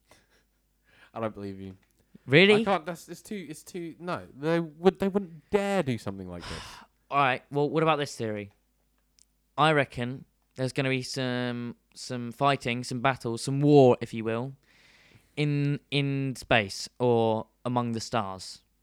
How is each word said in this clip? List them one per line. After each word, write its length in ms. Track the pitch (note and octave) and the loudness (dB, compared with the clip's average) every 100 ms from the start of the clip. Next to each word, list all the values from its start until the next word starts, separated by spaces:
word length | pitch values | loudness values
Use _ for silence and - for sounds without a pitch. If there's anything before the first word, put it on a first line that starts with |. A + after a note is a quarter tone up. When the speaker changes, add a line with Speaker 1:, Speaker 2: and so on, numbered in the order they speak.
| _ _ _ _ _ _ _ _ _ _ - | _ _ _ _ _ _ _ _ _ _ -16
Speaker 1:
I 60 | A2+ | -8
don't 140 | A2 | -6
believe 260 | G2+ G2+ G2 | -6 -10 -10
you. 140 | F#2+ F#2 _ _ _ - - | -12 -16 _ _ _ -14 2
Speaker 2:
Really? 360 | C#3+ G3 G#3 | 6 8 6
Speaker 1:
I 20 | |
can't. 200 | G#3+ F3+ | 2 -2
That's, 240 | D#3 E3+ - | -4 -12 -12
it's 140 | F3 | -16
too. 240 | - G#3 D3 | -12 -12 -12
It's 140 | D3+ | -16
too. 320 | - F#3 E3+ - | -14 -12 -12 -12
No, 220 | F3 C#3+ F2+ B2+ | -8 -8 -10 -6
they 220 | D3+ E3+ | 0 0
would. 400 | E3 D3+ F3+ E3+ | -2 2 4 4
They 80 | G3 | 0
wouldn't 400 | G3 F#3 E3 - | -2 -4 -14 -2
dare 340 | G3+ G3+ G3 | -2 0 0
do 140 | C3+ A2+ | 0 -2
something 300 | G#2 G2 F#2 | -6 -10 -10
like 140 | F2 | -12
this. 200 | E2+ E2 - - | -10 -12 -14 -18
Speaker 2:
<sighs> 280 | - _ - | -20 _ -4
All 60 | C#3 | 2
right. 240 | C3+ C3 - | 2 0 -2
Well, 180 | C#3+ D3 | -2 0
what 140 | D3+ | 2
about 140 | D#3+ D3 | 2 0
this 180 | C#3 - | -2 -6
theory? 340 | A2+ G#2 G2+ _ _ _ _ _ _ _ _ _ _ - | -6 -6 -10 _ _ _ _ _ _ _ _ _ _ 0
I 140 | D#3 | 4
reckon 520 | D3 C3 - A#2+ C3+ - _ _ - | 4 2 -2 -8 -8 -14 _ _ -6
there's 160 | C3 | -4
gonna 160 | D3 C3+ | -2 -2
be 140 | C3 | -2
some, 760 | B2+ - B2+ B2 B2 A#2+ A#2+ - _ | -4 -6 -4 -4 -4 -6 -8 -12 _
some 380 | - - B2+ A#2+ | -16 -10 -8 -8
fighting, 500 | A2+ C#3 C3+ B2+ A#2+ | -2 0 0 -2 -4
some 180 | B2 B2+ | -4 -2
battles, 420 | C3 B2 A#2+ A2+ | -2 -2 -4 -6
some 180 | - C#3 | -4 2
war, 360 | D3 D3 B2+ A#2+ | 6 10 10 6
if 120 | A2+ | 0
you 120 | A#2 | -6
will, 300 | A2 A2+ C3+ C3+ _ _ _ _ _ - _ - | -4 -4 -4 -12 _ _ _ _ _ -20 _ -4
in, 420 | D3 C#3+ C#3+ C#3+ - | 0 0 0 -2 -2
in 440 | C#3 C#3 C#3 C3+ A#2+ | -2 0 -2 -4 -6
space 520 | - B2 G2 - - - | 0 2 2 -6 -12 -2
or 480 | B2 A#2 A2+ A2 - _ | 2 4 4 0 -4 _
among 280 | B2 B2 A#2+ | -4 -2 -2
the 80 | A2+ | -4
stars. 600 | - A#2+ G2 F#2+ - - _ _ | -4 -4 -4 -8 -14 -18 _ _